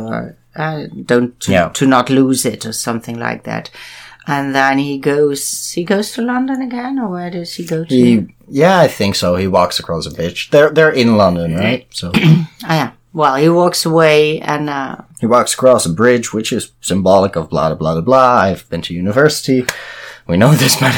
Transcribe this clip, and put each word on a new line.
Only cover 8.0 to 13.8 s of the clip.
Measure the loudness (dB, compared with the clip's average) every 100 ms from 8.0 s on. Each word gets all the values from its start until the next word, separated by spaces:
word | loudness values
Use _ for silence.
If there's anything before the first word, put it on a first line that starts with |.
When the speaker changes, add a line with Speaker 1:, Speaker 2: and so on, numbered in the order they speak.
| 4 2 -2 _ -8
Speaker 2:
yeah, | 0 2 4
I | 2
think | 2 -2 0
so. | 0 0
He | 0
walks | 2 0 -2
across | -6 -8 -8
a |
bridge. | -6 -8 -8 0
They're, | 4 4
they're | 4 2
in | 4 2 4
London, | 2 2 -2 -2
right? | -2 -4 -8
So | -12 -4
Speaker 1:
<clears throat> | 2
Ah, | 4 4 2 -10
yeah. | -4 -2 -2 -8 _
Well, | -2 0 2
he | 2
walks | 4 2 0